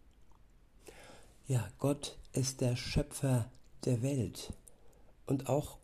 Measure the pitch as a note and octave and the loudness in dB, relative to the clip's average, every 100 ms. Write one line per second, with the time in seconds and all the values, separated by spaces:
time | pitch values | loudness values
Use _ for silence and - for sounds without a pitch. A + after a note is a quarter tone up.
0 | - - - - - - - - - - | -20 -20 -20 -20 -20 -20 -20 -20 -20 -18
1 | - - - - - B2+ F#2 - C3+ C#3+ | -18 -20 -20 -12 -2 -2 -2 -2 -2 0
2 | - - - - C3 - B2+ B2 - - | -6 -10 -4 -2 0 2 2 2 0 0
3 | D3 - C3+ B2+ A2 - - - - A#2+ | 0 0 2 4 2 -8 -20 -4 2 2
4 | C3 C#3 F#2 - - - - - - - | 2 2 0 -4 -10 -12 -16 -20 -20 -20
5 | - - - C3+ - C#3 - - | -20 -8 0 0 2 2 0 -6